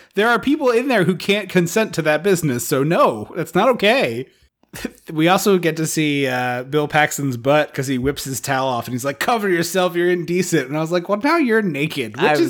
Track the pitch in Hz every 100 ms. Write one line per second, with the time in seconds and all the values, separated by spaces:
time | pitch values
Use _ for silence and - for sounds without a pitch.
0 | - - 220 233 - 302 254 233 269 233
1 | 175 180 - 202 190 185 170 220 214 170
2 | 156 151 185 175 156 120 - 139 143 190
3 | 254 - - 185 156 - 233 247 202 262
4 | 160 113 196 _ _ _ _ - - -
5 | - 156 160 196 202 190 165 160 160 -
6 | 151 143 135 127 123 123 131 151 147 156
7 | 151 - 143 120 127 147 143 - 135 131
8 | 131 139 139 135 - 135 135 120 117 123
9 | 139 139 - 240 202 175 165 185 180 175
10 | 175 180 156 175 185 165 131 151 160 175
11 | 175 208 285 339 262 220 208 139 156 147
12 | 117 107 143 151 160